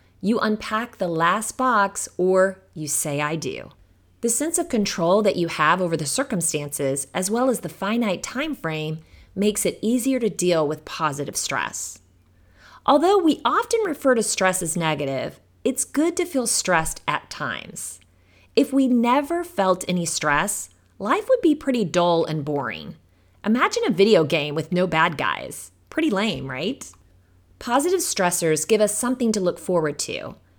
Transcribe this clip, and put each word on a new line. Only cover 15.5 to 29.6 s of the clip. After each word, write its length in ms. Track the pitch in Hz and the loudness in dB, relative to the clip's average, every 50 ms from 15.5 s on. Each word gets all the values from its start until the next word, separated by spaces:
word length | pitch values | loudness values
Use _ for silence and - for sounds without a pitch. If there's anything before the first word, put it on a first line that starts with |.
| _ _ | _ _
it's 220 | - 262 262 - - | -2 -2 -2 -2 -4
good 320 | - - 277 311 349 339 | -2 0 0 0 2 0
to 80 | 359 349 | -2 -2
feel 220 | 349 - 269 240 | -2 -2 -2 0
stressed 560 | 220 - - - - 180 165 160 - - - - | 0 0 0 2 2 2 2 2 0 -4 -6 -4
at 220 | - 151 - - - | -4 -4 -4 -6 -10
times. 720 | - - 147 123 92 - - - - - - - - - _ _ _ _ _ _ _ _ _ _ _ | -10 -8 -8 -6 -6 -8 -10 -12 -14 -14 -14 -14 -14 -16 _ _ _ _ _ _ _ _ _ _ _
If 160 | - 285 285 | 2 2 4
we 160 | 269 277 269 247 | 4 2 4 4
never 560 | 254 240 226 233 247 285 285 285 339 349 349 | 4 4 4 4 4 2 2 0 -2 -4 -4
felt 400 | - - - 196 190 180 180 - | -4 -2 2 2 2 2 2 0
any 200 | - 180 180 170 | -2 -2 -2 -2
stress, 640 | 160 - - - 151 143 147 170 208 - - - - _ _ _ _ _ - | -2 -4 -2 0 2 2 2 2 0 -4 -6 -8 -12 _ _ _ _ _ -6
life 300 | 190 214 294 403 415 - | -2 0 0 0 2 2
would 140 | 523 466 | 2 4
be 120 | 392 320 294 | 4 4 2
pretty 300 | 302 - 277 247 247 208 | 2 0 0 0 0 0
dull 400 | 156 - 180 175 175 170 165 165 | 0 2 2 4 4 4 2 2
and 220 | - 156 156 139 | 0 -2 -4 -2
boring. 500 | 147 147 143 127 117 92 78 76 - - - _ _ _ _ _ _ _ _ - | -2 -2 -4 -4 -6 -8 -10 -12 -14 -16 -18 _ _ _ _ _ _ _ _ 0
Imagine 380 | 208 220 247 320 427 - 480 466 | 0 2 2 2 2 0 0 0
a 60 | 381 | 2
video 320 | 196 156 196 226 214 170 160 | 4 4 6 8 8 6 6
game 300 | 135 165 156 143 151 147 | 4 2 0 0 -2 -2
with 180 | 160 147 - | -4 -4 0
no 140 | 180 175 185 | 0 0 0
bad 320 | 185 160 160 160 180 160 135 | 2 4 4 4 2 2 0
guys. 520 | 139 98 - - 67 - - - - - _ _ _ - | -2 -2 -2 -4 -6 -10 -12 -14 -16 -18 _ _ _ -10
Pretty 180 | - 320 320 302 | -4 -2 0 0
lame, 400 | 208 190 214 220 165 131 131 131 | 0 0 0 0 -2 -4 -6 -8
right? 420 | 131 127 156 208 277 - - - - - _ _ _ _ _ _ _ _ _ _ _ - | -8 -6 -6 -6 -6 -8 -12 -18 -20 -20 _ _ _ _ _ _ _ _ _ _ _ -14
Positive 420 | - 240 240 269 285 359 381 359 | -4 0 2 2 2 2 2 0
stressors 640 | - - - - 185 175 - - 175 160 156 151 - | 0 -2 0 0 0 0 2 2 2 2 2 2 2
give 140 | - 226 208 | 2 4 4
us 160 | 214 202 - | 4 2 2
something 360 | - - 247 262 254 247 226 | 0 -2 -2 0 0 2 2
to 80 | 214 208 | 2 2
look 180 | 185 175 160 | 2 0 -2
forward 400 | - | -2